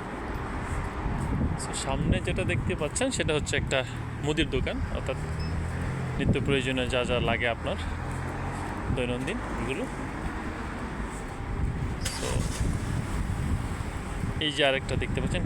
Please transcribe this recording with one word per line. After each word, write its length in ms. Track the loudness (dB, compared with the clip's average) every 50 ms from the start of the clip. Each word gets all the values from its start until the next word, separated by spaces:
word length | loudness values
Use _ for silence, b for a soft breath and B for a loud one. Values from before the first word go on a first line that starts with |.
| -6 -6 -6 -6 -4 -4 -4 -4 -4 -4 -4 -4 -2 -2 -2 -2 -2 -2 -4 -2 -2 0 0 0 0 0 2 2 2 2 0 0
So, 160 | -2 -4 -4
সামনে 460 | -4 -2 0 0 2 4 4 4 4
যেটা 240 | 4 0 0 2 2
দেখতে 300 | 2 2 2 2 2 2
পাচ্ছেন 360 | 2 0 0 2 2 2 2
সেটা 240 | 2 2 2 4 4
হচ্ছে 220 | 2 2 2 2
একটা 280 | 2 2 4 2 2 2 B B B B B -4 -2 0
মুদির 260 | 0 4 4 2 2
দোকান, 300 | 4 2 2 2 0 0 -2 -2 -2
অর্থাৎ 220 | -2 -2 -2 -2 -2 -2 -4 -2 -2 -2 0 0 -2 -2 -2 -2 -2 -2 -2 -2 -2 -2 -2 0 2
নিত্য 220 | 4 4 4 4
প্রয়োজনীয় 460 | 4 4 2 2 2 2 2 2 2
যা 180 | 2 2 2 2
যা 160 | 4 2 2
লাগে 280 | 4 4 2 4 4 2
আপনার 280 | 0 0 -2 -4 -2 -2 -2 -4 -4 -4 -4 -4 -4 -4 -4 -4 -4 -4 -4 -4 -4 -4 -4 -6 -6 -4 -2 -2 0
দৈনন্দিন 400 | 0 2 0 0 0 -2 -2 -2 -2 -4 -4 -4 -2 -2
এগুলো। 220 | -2 -2 -2 -2 -4 -4 -6 -6 -6 -6 -4 -4 -4 -4 -4 -6 -6 -6 -6 -6 -6 -6 -6 -6 -6 -6 -6 -6 -6 -6 -6 -8 -6 -6 -6 -4 -4 -2 0 0 0 0 0 -2 -2 -2 -2 -2
So, 220 | -2 -2 -2 -2 0 2 2 2 2 2 2 2 2 2 0 0 0 0 0 0 0 0 0 0 0 0 0 0 0 0 0 0 -2 -2 -2 -4 -4 -4 -4 -4 -4 -4 -2 -2 -2 0 0
এই 120 | 0 0 2
যে 140 | 4 4
আরেকটা 300 | 6 4 4 2 0 0
দেখতে 240 | 0 0 0 0 0
পাচ্ছেন 220 | 2 2 0 2 2